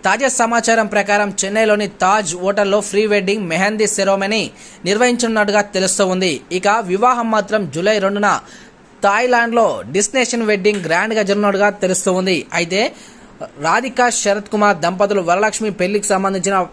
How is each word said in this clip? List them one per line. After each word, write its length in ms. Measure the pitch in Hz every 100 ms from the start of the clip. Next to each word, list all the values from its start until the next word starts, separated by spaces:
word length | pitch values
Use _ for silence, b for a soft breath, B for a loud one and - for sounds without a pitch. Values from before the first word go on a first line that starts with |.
తాజా 240 | 190 214 269 247
సమాచారం 460 | 233 233 226 226 214
ప్రకారం 420 | 208 196 208 208 196
చెన్నైలోని 460 | 190 208 220 208 202 -
తాజ్ 300 | 185 214 190 175
హోటల్లో 360 | 185 202 202 202 202
ప్రీ 120 | 208 214
వెడ్డింగ్ 340 | 208 196 214 180
మెహందీ 340 | 165 196 214 214
సెరమనీ 460 | 208 196 196 196 220 139 B B B
నిర్వహించనున్నట్టుగా 760 | 170 208 247 240 233 220 208 208 202 190
తెలుస్తూ 280 | 190 - 196
ఉంది. 260 | 185 185 135 - 180
ఇక 100 | 196 220 190
వివాహం 380 | 185 247 247 233
మాత్రం 260 | 214 202 214 175
జూలై 220 | 143 190 214
రెండున 240 | 190 202 202 147 B B B - - -
థాయిలాండ్లో 600 | 196 202 254 240 233 233 214 113 92
డెస్టినేషన్ 520 | 165 208 262 233 240 220
వెడ్డింగ్ 340 | 208 196 208 160
గ్రాండ్గా 360 | 165 214 220
జరగనున్నట్టుగా 480 | 196 202 208 190 208 202
తెలుస్తూ 280 | 185 185 - 185
ఉంది. 160 | 185 175 - 165
అయితే 240 | 170 185 254 B B B B - - -
రాధికా 420 | 151 202 254 254 240
శరత్ 420 | - 208 202 208
కుమార్ 220 | 214 208 190
దంపతులు 360 | 170 185 202 202
వరలక్ష్మి 500 | 170 180 214 - 214 -
పెళ్లికి 280 | 180 208 196
సంబంధించిన 440 | 190 196 196 190 196 170